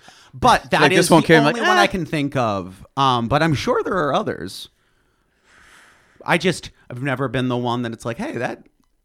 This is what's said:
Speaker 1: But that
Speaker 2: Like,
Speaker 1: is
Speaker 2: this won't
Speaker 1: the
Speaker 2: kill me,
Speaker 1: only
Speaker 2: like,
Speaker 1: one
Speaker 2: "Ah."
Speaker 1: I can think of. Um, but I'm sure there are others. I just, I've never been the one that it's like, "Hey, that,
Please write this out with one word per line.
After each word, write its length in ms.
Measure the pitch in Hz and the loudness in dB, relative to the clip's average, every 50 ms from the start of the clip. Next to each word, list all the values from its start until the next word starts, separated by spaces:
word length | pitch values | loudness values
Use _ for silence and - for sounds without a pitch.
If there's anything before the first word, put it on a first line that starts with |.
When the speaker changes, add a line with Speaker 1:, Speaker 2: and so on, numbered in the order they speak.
| - - - - - - - | -20 -20 -20 -20 -20 -18 -6
Speaker 1:
But 360 | 123 - 240 208 - - 127 | 0 2 4 4 2 0 -2
that 100 | 180 156 | 0 2
Speaker 2:
Like, 100 | 151 139 | 2 4
Speaker 1:
is 60 | 180 | 4
Speaker 2:
this 120 | 170 170 - | 4 4 6
won't 140 | 180 160 - | 6 6 6
Speaker 1:
the 40 | |
Speaker 2:
kill 140 | - 160 156 147 | 6 6 6 6
me, 40 | |
Speaker 1:
only 140 | 151 202 240 | 4 2 0
Speaker 2:
like, 60 | 320 359 | 0 2
Speaker 1:
one 80 | 370 | 4
Speaker 2:
"Ah." 40 | 359 | 4
Speaker 1:
I 60 | - | 2
can 180 | - - 185 156 | 2 0 -4 -6
think 300 | - 165 151 139 135 - | -4 -4 -4 -4 -2 -2
of. 500 | 131 120 110 101 95 87 92 92 - - - - | -2 -2 -2 -2 -4 -6 -10 -14 -20 -20 -10 -2
Um, 320 | 135 139 131 123 120 117 107 | 0 2 2 2 0 0 0
but 120 | 139 147 | 0 0
I'm 120 | 160 165 139 | 2 2 0
sure 280 | - - 240 - 453 - | 0 0 -2 -2 -2 -2
there 100 | - 208 | -2 -2
are 160 | 180 151 139 143 | -2 -2 -2 -2
others. 540 | 185 208 127 - - 80 98 - - - - _ _ _ _ _ _ _ _ _ _ _ _ _ _ _ _ _ _ _ - - - - _ _ _ _ _ _ - - | -2 -2 -4 -8 -8 -10 -14 -14 -16 -18 -18 _ _ _ _ _ _ _ _ _ _ _ _ _ _ _ _ _ _ _ -20 -20 -20 -20 _ _ _ _ _ _ -10 -2
I 120 | - 165 | 0 0
just, 340 | 165 170 185 - - - - - _ _ - | 2 2 0 -2 -2 -6 -16 -20 _ _ -14
I've 120 | 123 120 | -12 -8
never 260 | 131 143 131 131 139 | -6 -4 -4 -2 -4
been 200 | 120 113 123 127 | -4 -2 -2 -2
the 100 | 127 123 | -2 -2
one 260 | 123 123 120 120 123 120 | -2 -2 -2 -2 -4 -4
that 100 | 113 113 | -6 -8
it's 120 | - - | -8 -8
like, 120 | 117 120 | -8 -8
"Hey, 160 | 156 233 320 - | -8 -8 -8 -8
that, 300 | 117 123 - - - - _ _ _ _ _ _ _ _ | -6 -6 -6 -8 -10 -16 _ _ _ _ _ _ _ _